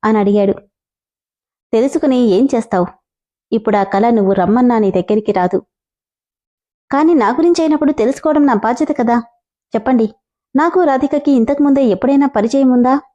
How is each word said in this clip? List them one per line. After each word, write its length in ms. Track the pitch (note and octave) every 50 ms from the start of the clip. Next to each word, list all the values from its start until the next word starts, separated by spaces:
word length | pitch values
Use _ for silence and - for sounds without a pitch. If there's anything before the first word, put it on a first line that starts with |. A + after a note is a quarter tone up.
| -
అని 140 | A3 A3 G#3+
అడిగాడు. 340 | G3+ G3 G3+ G#3 G3+ G3 - - - _ _ _ _ _ _ _ _ _ _ _ _ _ _ _ _ _ _ _ _ _ -
"తెలుసుకుని 440 | A3 A#3 C#4 - E4 - D4 C4
ఏం 320 | B3 B3 A3+ F#3+ F#3+ B3+ C4+ -
చేస్తావు? 320 | A#3 A3+ - - F#3 F3+ - - _ _ _ _ _ _ _ _ _ _ _ -
ఇప్పుడు 240 | A3+ G#3+ - G#3
ఆ 80 | G3+ G3
కల 260 | G3 - G3 G#3 A#3
నువ్వు 220 | A#3+ A3+ G3+ F#3+ G3
రమ్మన్నా 460 | F#3+ F3+ F3 G#3 B3 B3 B3 A#3+ A3+
నీ 120 | G#3+ F#3+
దగ్గరికి 420 | F#3 F#3+ F3+ - G#3 G#3+ G#3+ - G3+
రాదు. 300 | F#3+ F3+ F3+ - F3+ - _ _ _ _ _ _ _ _ _ _ _ _ _ _ _ _ _ _ _ _ _ _ _ _ _
కానీ 240 | - C4+ D4+ D#4+ F4
నా 160 | D4 A3 G3+
గురించి 320 | A#3+ C4+ E4 F4 F4 E4 E4
అయినప్పుడు 300 | D#4+ D#4 D4+ D4+ C#4+ D#4
తెలుసుకోవడం 540 | - A3 A#3 C#4 - - D#4 D4+ D4+ D4
నా 80 | C#4 A#3+
బాధ్యత 340 | G#3 - A3 B3 B3 D#4+ D4 D4+ -
కదా. 200 | B3 A3+ A#3 A#3+ A#3 - _ _ _ _ _ _ _ _ _
చెప్పండి, 340 | A3+ G#3+ - C4 A#3+ A3 G#3 - _ _ _ _ _ _ _ _
నాకు 260 | C4+ D4+ E4+ E4+ F#4+ F4+
రాధికకి 500 | D#4 C4+ C4 C#4 C#4+ - D4 D4 D4 C#4
ఇంతకుముందే 520 | B3+ A3+ A3+ C#4+ C#4+ C#4+ C#4+ C#4 C4+ C#4
ఎప్పుడైనా 420 | A#3+ G3 F3+ - B3+ C#4 C#4 C#4+
పరిచయం 440 | C4+ C#4 A3+ G3+ A#3 A3+ C#4 C#4 C4
ఉందా?" 300 | B3 B3 A#3+ B3+ C4 C#4+ - _ _